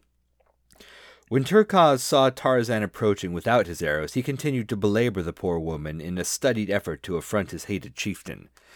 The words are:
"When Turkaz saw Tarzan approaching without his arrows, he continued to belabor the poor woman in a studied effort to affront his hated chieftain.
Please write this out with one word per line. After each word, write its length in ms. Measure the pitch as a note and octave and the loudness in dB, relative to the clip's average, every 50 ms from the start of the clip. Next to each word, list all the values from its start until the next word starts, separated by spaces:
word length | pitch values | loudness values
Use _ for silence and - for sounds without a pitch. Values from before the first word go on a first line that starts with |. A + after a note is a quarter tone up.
| _ _ _ _ _ _ _ _ _ _ _ _ _ _ _ - - - - - - - - _ _ - | _ _ _ _ _ _ _ _ _ _ _ _ _ _ _ -20 -20 -20 -20 -20 -20 -20 -20 _ _ -2
"When 140 | A2+ C3+ C3 | 0 0 2
Turkaz 560 | - F3+ A3 G#3 - G3 F#3 E3 D3 C#3 B2 | 4 4 4 4 6 6 6 6 6 6 4
saw 300 | - - D#3 C3+ C3+ C3 | 2 2 4 4 4 4
Tarzan 540 | B2+ - - C3 B2+ B2 A2+ A#2+ A#2 G#2+ G#2 | 2 2 2 2 2 2 2 0 0 0 -2
approaching 500 | F#2+ - - A#2 G#2+ G2 - - F2+ F2 | -2 -2 0 2 2 2 2 -2 -6 -4
without 340 | E2 - - A#2+ A#2+ G2 | -2 0 2 2 2 2
his 140 | F2 E2+ D#2 | 0 -2 -4
arrows, 320 | E2+ D2+ D2+ D2+ D#2 D2 - | -2 -2 -2 -2 -2 -4 -4
he 100 | B2+ B2 | -4 -4
continued 460 | D3 C3+ C3 - D3+ C3+ B2 G#2+ - | -4 -4 -4 -2 -2 -2 -2 -2 -4
to 80 | A#2+ | -4
belabor 440 | G2 G#2 G#2 G2+ A2+ A#2+ A#2+ F#2+ F#2+ E2 | 0 0 2 2 2 2 0 0 -2 -4
the 100 | E2+ - | -6 -6
poor 260 | - - F2+ E2+ E2 | -4 -2 -2 -2 -2
woman 400 | D#2+ E2 D#2+ D2+ D2 D2+ D#2 D#2+ | -2 -4 -4 -6 -6 -8 -8 -8
in 180 | D2+ F2 F2+ | -8 -6 -6
a 60 | F2+ F2 | -4 -4
studied 440 | - - - - C3 A#2+ A2 G#2 F#2 | -4 -4 0 0 0 0 0 -2 -2
effort 340 | G2+ G2+ - - D#2 - - | -2 -2 -2 -4 -8 -8 -6
to 140 | - F2 | -6 -4
affront 340 | D#2+ - - A2 G#2 F#2 - | -4 -4 -2 -2 -2 -2 -2
his 140 | F2 D#2+ - | -8 -10 -8
hated 300 | - G2+ F2 - - - | -6 -6 -6 -6 -8 -10
chieftain. 540 | - - G#2 F2 - - - A#1+ G1+ G1+ _ _ _ _ _ - | -8 -6 -6 -6 -8 -10 -14 -14 -14 -16 _ _ _ _ _ -20